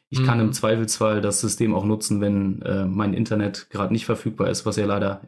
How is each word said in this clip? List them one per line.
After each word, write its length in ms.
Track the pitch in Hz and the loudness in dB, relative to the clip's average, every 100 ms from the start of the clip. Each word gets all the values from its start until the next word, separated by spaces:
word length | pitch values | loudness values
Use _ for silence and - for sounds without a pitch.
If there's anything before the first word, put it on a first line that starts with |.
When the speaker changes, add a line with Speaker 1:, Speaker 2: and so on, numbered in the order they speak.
| - | -4
Speaker 1:
ich 120 | 135 131 | 0 2
kann 140 | 117 | 4
Speaker 2:
Mhm. 80 | 110 | 2
Speaker 1:
im 40 | |
Zweifelsfall 680 | - 110 113 110 - 110 107 | 2 0 2 0 0 2 2
das 180 | 104 - | 0 0
System 340 | 107 - 113 | -2 0 0
auch 120 | 95 104 | 2 0
nutzen, 340 | 107 - 104 | 0 0 0
wenn, 420 | 104 101 98 - | 2 2 0 -2
äh, 200 | 92 98 | -2 -2
mein 300 | 95 95 104 | 0 0 0
Internet 560 | 90 110 107 101 - - | 0 0 0 -2 -4 -10
gerade 240 | 98 98 | -4 0
nicht 120 | 113 - | 0 0
verfügbar 440 | 110 113 - 92 | -2 -4 -2 -2
ist, 160 | 92 107 | -2 -2
was 100 | 101 | -2
ja 100 | 101 | 0
leider 360 | 101 98 98 | 0 -2 -4